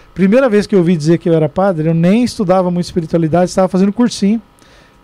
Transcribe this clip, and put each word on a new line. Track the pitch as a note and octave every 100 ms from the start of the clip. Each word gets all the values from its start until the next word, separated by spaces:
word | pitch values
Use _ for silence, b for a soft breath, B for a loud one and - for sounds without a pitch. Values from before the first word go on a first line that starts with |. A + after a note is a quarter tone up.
| B
Primeira | - F#3+ B3 C4+
vez | G#3 F#3+
que | G3
eu |
ouvi | E3+ E3+
dizer | D3+ E3+
que | F3
eu |
era | D#3+ D3+
padre, | - G3+ D#3+ D#3+
eu |
nem | E3 F3 A3
estudava | A#3+ - F3 F#3+ F3+
muito | F3 E3+
espiritualidade, | F3+ D#3+ E3+ D#3+ E3+ F3+
estava | G3 F#3
fazendo | F#3 G3+
cursinho. | G3+ A#3+ - G3 A3+ - b b b b b